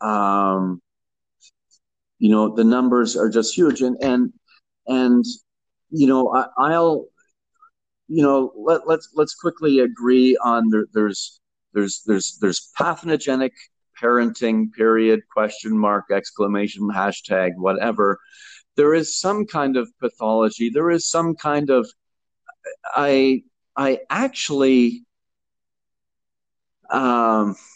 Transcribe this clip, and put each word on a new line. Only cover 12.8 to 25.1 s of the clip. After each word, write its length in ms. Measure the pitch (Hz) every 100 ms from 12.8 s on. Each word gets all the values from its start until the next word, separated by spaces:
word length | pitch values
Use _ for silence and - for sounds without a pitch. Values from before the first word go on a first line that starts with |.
| 160 160 165 147 - 131 131 - - _ _ -
parenting, 720 | 120 120 117 113 117 110 110
period, 480 | 113 110 113 110 110 -
question 440 | - 107 - 110 110
mark, 300 | 104 104 -
exclamation, 760 | 98 - - 101 101 104 98 104
hashtag, 640 | 98 101 - - 95 92 87
whatever. 640 | 92 95 113 104 101 95 _ - - - _ -
There 180 | 147
is 240 | 160 160 -
some 280 | 185 208 208
kind 300 | 156 139 127
of 140 | 117 _
pathology. 680 | 123 - 110 110 110 107 117
There 200 | 131 170
is 180 | 170 -
some 260 | 165 165
kind 360 | 160 156 147 143
of, 180 | 131 113 _ _ _ _ _ - _ - -
I, 580 | - 131 143 135 135 131 - _ _ -
I 240 | 139 127 -
actually, 920 | 170 262 - - 143 135 131 120 120 _